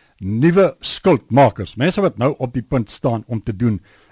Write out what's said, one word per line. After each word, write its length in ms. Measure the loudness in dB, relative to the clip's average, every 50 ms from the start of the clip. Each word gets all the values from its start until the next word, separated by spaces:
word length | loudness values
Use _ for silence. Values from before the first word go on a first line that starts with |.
| _ _ _ _
nuwe 560 | -8 -4 0 2 2 4 4 4 2 0 0 _
skuldmakers, 960 | -10 -12 -10 -2 2 2 2 2 0 0 4 4 4 4 2 -2 -8 -10 -6
mense 240 | -2 -2 -2 0 0
wat 180 | -2 -2 0 0
nou 160 | -2 -2 -2 -4
op 140 | -6 -6
die 100 | -6 -8
punt 280 | -6 -2 -2 -2 -2 -4
staan 340 | -8 -6 -4 -2 -2 -4 -4
om 140 | -6 -8 -6
te 160 | -6 -8 -4
doen. 240 | -2 0 0 0 -2 -6 _ _ _ _ _